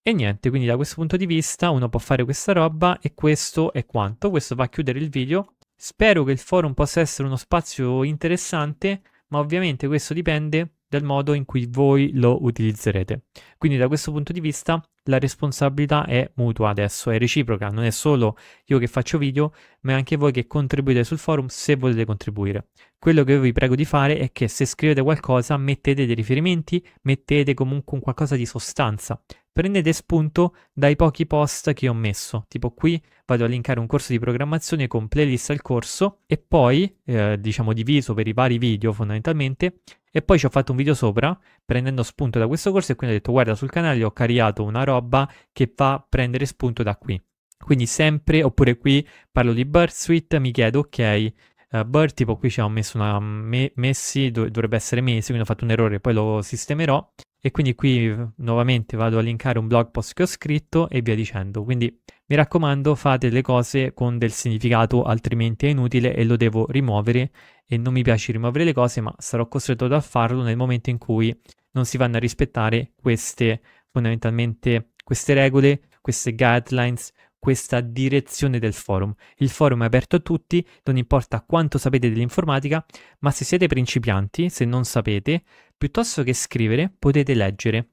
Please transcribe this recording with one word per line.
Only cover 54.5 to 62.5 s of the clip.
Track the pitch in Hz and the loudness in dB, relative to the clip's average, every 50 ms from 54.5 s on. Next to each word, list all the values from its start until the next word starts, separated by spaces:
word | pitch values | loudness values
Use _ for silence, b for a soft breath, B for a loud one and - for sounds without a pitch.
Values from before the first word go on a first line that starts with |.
| 110 113 113 107 117 | -2 -2 -2 0 -2
essere | 110 - - - 120 | -2 -2 -2 -2 0
mesi, | 127 127 117 110 104 - | 0 0 0 -2 -2 -2
quindi | 127 117 | -4 -4
ho | 110 | -2
fatto | - 113 - - | -2 -4 -4 0
un | 113 | 0
errore, | 113 113 113 107 104 98 | 2 2 2 0 0 -2
poi | - 127 113 | -2 0 0
lo | 107 107 110 107 107 98 | 2 0 0 -2 -2 -4
sistemerò. | - - 117 - - 147 151 165 147 135 151 - _ _ - - _ _ _ | -6 -8 -10 -6 -6 -4 -2 0 0 0 0 -2 _ _ -20 -20 _ _ _
E | - 135 | -6 -4
quindi | - - 151 127 117 | -2 0 0 0 0
qui, | - - 139 127 120 113 | 2 2 2 4 4 2
eh, | 113 107 113 120 113 - | 0 0 -2 -6 -8 -10
nuovamente | - 123 117 117 117 120 127 127 117 107 - - | -8 -4 0 0 2 2 2 2 0 -2 -4 -4
vado | 110 113 113 113 113 | -2 0 2 2 2
a | |
linkare | 113 117 117 113 - 135 120 113 | 0 0 -2 -4 -4 -2 -2 -2
un | 110 | 0
blog | 110 120 117 117 117 | 2 2 2 2 0
post | _ 120 107 - - | _ -8 -8 -6 -2
che | - 180 | -2 -2
ho | |
scritto | 185 - _ - 151 147 151 - _ - 165 165 - | -2 -2 _ -4 -2 -2 -2 -4 _ 0 0 0 2
e | - 127 | -2 -2
via | 117 117 110 | 0 0 0
dicendo. | 107 110 - - 98 95 101 101 110 104 | 0 -2 -4 -6 -8 -8 -6 -8 -8 -4
Quindi | 120 127 120 117 117 - _ _ B B B B _ | -2 -2 0 0 -2 -4 _ _ B B B B _
mi | 143 | 2
raccomando | 147 147 - | 2 2 4